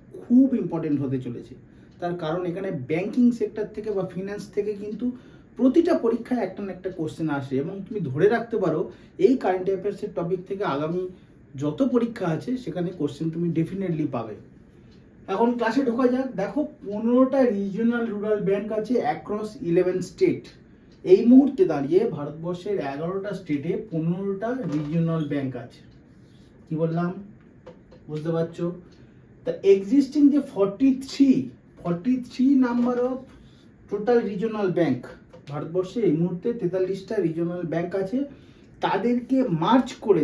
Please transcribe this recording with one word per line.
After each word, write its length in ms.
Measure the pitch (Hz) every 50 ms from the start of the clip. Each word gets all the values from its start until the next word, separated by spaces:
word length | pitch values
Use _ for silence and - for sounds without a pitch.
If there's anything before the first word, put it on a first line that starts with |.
| - - - - -
খুব 240 | - 240 254 269 - 240 208 175
ইম্পর্টেন্ট 360 | - 170 160 - 151 143 135 139
হতে 160 | 127 135 123 123
চলেছে। 280 | 123 117 113 - - - - - - - - - - - -
তার 140 | 175 175 170 175 160
কারণ, 180 | 156 165 180 180 170
এখানে 200 | 165 196 196 190 170 135 120 -
ব্যাংকিং 340 | 156 175 196 240 - 254 240 240 220 -
সেক্টর 260 | 214 - - 226 202 - -
থেকে 140 | 214 202 214 202
বা 80 | 196 175 - -
ফিন্যান্স 320 | 180 196 202 208 208 202 - -
থেকে 160 | 208 202 208 208 196 208
কিন্তু 240 | 208 220 - 247 247 247 - - - - - - - - -
প্রতিটা 360 | 247 262 - 339 339 349 320 320 -
পরীক্ষায় 380 | 226 233 233 - - 254 233 196
একটা 140 | 180 - - 202
না 80 | 190 180
একটা 140 | - - 185 180 -
কোশ্চেন 300 | 156 - - - 160 151 143 139
আসে, 160 | 127 - 131 135 143
এবং 120 | 175 196 196 -
তুমি 140 | - 220 208 165 131
ধরে 160 | 127 151 185 214 233
রাখতে 220 | 226 226 - 233 202 185
পারো, 160 | 160 151 165 185 - - - - - - - 175
এই 80 | 233 262 - -
কারেন্ট 260 | 196 185 185 180 196
অ্যাফেয়ার্সের 400 | 196 180 - 202 196 - 208 202 - 180
টপিক 220 | 170 175 185 180 - -
থেকে 160 | 196 196 202 170 135
আগামী 280 | 143 151 160 175 185 185 180 - - - - - - - - - 131 147
যত 160 | 147 - - 277 247 247
পরীক্ষা 320 | 233 233 - - - 190 165 156
আছে, 140 | - - 254 254 - -
সেখানে 240 | 165 156 180 170 180 - -
কোশ্চেন 280 | 147 135 - - 165 160 160
তুমি 140 | 170 175 170 143 160
definitely 500 | 160 - 185 196 190 175 160 151 151 131 135
পাবে। 180 | 117 110 110 104 - - - - - - - - - - - - - - - - - - - 190
এখন 140 | 202 233 240 240 240
ক্লাসে 240 | 226 220 - 277 262 233
ঢোকা 180 | 226 254 262 247 254
যাক। 140 | 254 269 247 - 180
দেখো, 200 | 196 202 - 285 302 - - - -
পনেরোটা 540 | 190 208 214 226 233 247 254 262 262 277 269 247 208 202
রিজিওনাল 480 | 196 196 196 175 220 226 233 240 240 233 226 202
রুরাল 260 | 202 202 214 214 196 175 190
ব্যাংক 200 | 196 208 226 220 220 214
আছে 160 | 214 - 247 - - 147 156
across 360 | - - - 208 208 214 - - - - 170
eleven 280 | 170 180 180 180 185 185 180 -
state। 360 | - - 185 156 127 123 - - - - - - - - - - - - - 175 190
এই 100 | 214 233 240
মুহূর্তে 320 | 254 269 285 254 - - 185 160 151
দাঁড়িয়ে 280 | 139 135 139 170 196 240 - 156
ভারতবর্ষের 600 | - 143 147 - 160 165 175 180 175 - 208 196 160 143 139 139
এগারোটা 380 | 147 165 175 190 196 190 208 196 -
স্টেটে 320 | - - 147 139 131 170 202 220 - -
পনেরোটা 580 | 165 156 160 170 180 190 196 196 196 190 220 233 254 269 208 151 143
রিজিওনাল 480 | 156 147 147 160 170 165 165 165 160 151 139 147
ব্যাংক 200 | 143 135 127 127 - -
আছে। 160 | - - - - - - - - - - - - - - - - - - - -
কি 80 | - 160 156 165
বললাম, 280 | 165 160 170 175 180 190 202 - - - - - - - - - - - - - - - - - 151
বুঝতে 220 | 151 151 151 170 165
পারছো? 280 | 165 165 165 - - 175 170 170 - - - - - - - - - - - - - -
The 80 | - - - - 196 196
existing 520 | 196 190 202 262 285 262 - - 302 285 277 294
যে 60 | 277 - - -
forty-three, 840 | 190 196 - - - 269 269 - - - - - - 277 262 - 131 - - - - - - - - -
forty-three 720 | 170 170 170 - 247 254 254 - - - - 254 277 277 254 254
number 300 | 240 240 240 240 247 247 240 247 262
of 60 | 262 - - - - - - - - - - - - - - -
total 280 | 196 208 208 247 240 233 - 196
regional 380 | - 175 226 220 214 214 202 180 165 175
bank, 200 | 165 139 123 120 - - - - - - - - - - 143
ভারতবর্ষে 460 | 151 156 156 170 185 180 - - 247 214 165
এই 60 | 147 160
মুহূর্তে 280 | 175 185 175 - - 233 233 -
তেতাল্লিশটা 540 | 190 170 180 185 185 185 196 196 - - 226 208 170
রিজিওনাল 360 | 160 156 165 170 170 175 180 165 147 160
ব্যাংক 180 | 170 180 180 202 196 190
আছে। 160 | - 247 269 285 - - - - - - - - - - - -
তাদেরকে 520 | 165 - 196 214 240 240 240 - - 269 262 247 - 170 156 220
মার্জ 260 | 233 247 269 254 - - - -
করে 160 | 226 185 156